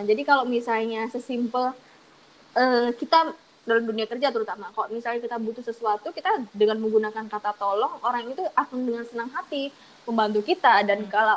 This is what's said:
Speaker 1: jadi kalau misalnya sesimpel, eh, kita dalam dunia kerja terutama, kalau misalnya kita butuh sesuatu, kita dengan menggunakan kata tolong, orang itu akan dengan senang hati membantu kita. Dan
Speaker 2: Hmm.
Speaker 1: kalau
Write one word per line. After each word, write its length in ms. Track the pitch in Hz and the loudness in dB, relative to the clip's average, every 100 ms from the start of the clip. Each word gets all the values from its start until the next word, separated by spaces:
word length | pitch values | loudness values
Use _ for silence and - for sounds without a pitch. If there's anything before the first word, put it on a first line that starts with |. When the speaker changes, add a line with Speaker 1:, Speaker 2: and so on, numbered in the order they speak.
| 208 | 0
Speaker 1:
jadi 160 | 220 | 0
kalau 200 | 285 277 | 4 2
misalnya 600 | 247 240 240 226 226 220 226 | 4 -2 0 -2 -2 -4 -6
sesimpel, 640 | 240 240 240 240 254 254 254 - - _ _ _ _ - | -6 -6 -4 -2 -2 -2 -4 -14 -20 _ _ _ _ -4
eh, 360 | 240 254 240 240 | 2 4 4 2
kita 380 | 240 262 330 320 - _ _ | -2 2 2 2 -4 _ _
dalam 220 | 233 226 | 0 0
dunia 240 | 226 220 220 | 2 -2 -4
kerja 240 | 247 277 | -2 -2
terutama, 400 | 233 208 190 180 | 0 -4 -8 -8
kalau 160 | 220 180 | -6 -4
misalnya 320 | 226 233 240 | -6 -6 -6
kita 160 | 240 233 | -6 -6
butuh 240 | 220 226 | -6 -6
sesuatu, 480 | 240 226 220 208 339 | -10 -4 -2 -2 -4
kita 300 | 330 370 415 220 202 | -6 -2 -2 -2 2
dengan 240 | 214 220 | 2 2
menggunakan 480 | 220 220 214 220 220 | 2 2 2 -4 -8
kata 240 | 214 208 | -6 -4
tolong, 460 | 208 202 202 262 - | -2 0 0 0 -2
orang 320 | 233 240 233 | -2 -2 -4
itu 80 | 269 359 - | -6 0 0
akan 220 | 285 254 | 0 -2
dengan 240 | 254 233 | -4 -4
senang 240 | 233 233 247 | -6 -8 -8
hati 380 | 311 - 285 277 - - - - | -8 -6 -6 -6 -10 -20 -14 -4
membantu 320 | 226 214 214 | 0 2 0
kita. 400 | 208 359 262 202 | 0 2 6 6
Dan 220 | 208 202 | 4 0
Speaker 2:
Hmm. 80 | 202 | 0
Speaker 1:
kalau 240 | 208 220 | 2 2